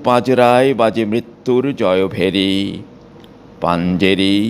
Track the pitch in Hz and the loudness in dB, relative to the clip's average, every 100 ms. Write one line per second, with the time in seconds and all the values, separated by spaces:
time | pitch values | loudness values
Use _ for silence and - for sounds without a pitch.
0 | - 123 113 127 120 123 135 120 113 110 | 0 0 2 2 4 4 2 2 0 0
1 | 107 113 120 - - 123 135 143 98 92 | -2 -4 -6 -12 -2 -2 -2 -2 0 0
2 | 95 101 92 95 95 95 98 92 107 - | -2 -2 -2 0 -2 -2 -4 -10 -16 -20
3 | - - - - - - 85 87 87 90 | -20 -20 -20 -20 -20 -8 -2 -2 0 0
4 | 92 95 98 101 110 | 0 2 0 0 -2